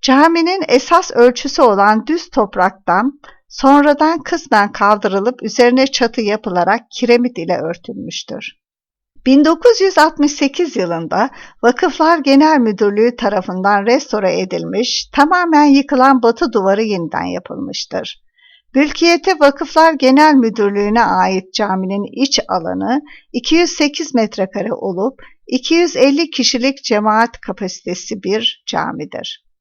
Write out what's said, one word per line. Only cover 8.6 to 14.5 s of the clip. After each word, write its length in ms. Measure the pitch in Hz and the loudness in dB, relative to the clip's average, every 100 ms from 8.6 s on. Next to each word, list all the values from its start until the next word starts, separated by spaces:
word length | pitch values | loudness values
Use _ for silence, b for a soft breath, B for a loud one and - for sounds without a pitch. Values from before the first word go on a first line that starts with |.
| _ _ _ _ _ - - | _ _ _ _ _ -8 2
Bin 180 | 269 | 4
dokuz 360 | 302 320 480 453 | 4 4 4 4
yüz 180 | 381 370 | 2 2
altmış 340 | 311 311 294 | 2 2 -2
sekiz 440 | 294 277 - 349 226 | 0 -4 -2 -6 -4
yılında 540 | 180 170 165 175 254 B B B | -4 -4 -4 -2 -4 B B B
Vakıflar 560 | 233 247 359 - 311 339 | 0 0 -2 0 0 2
Genel 400 | 277 277 311 311 | 4 4 4 2
Müdürlüğü 580 | 233 202 208 202 226 247 | 0 0 -2 2 0 0
tarafından 720 | 226 202 185 185 190 202 202 | -4 -4 -6 -4 0 0 2
restore 540 | 254 277 214 190 170 | 0 0 -4 -2 -2
edilmiş, 720 | 190 | -4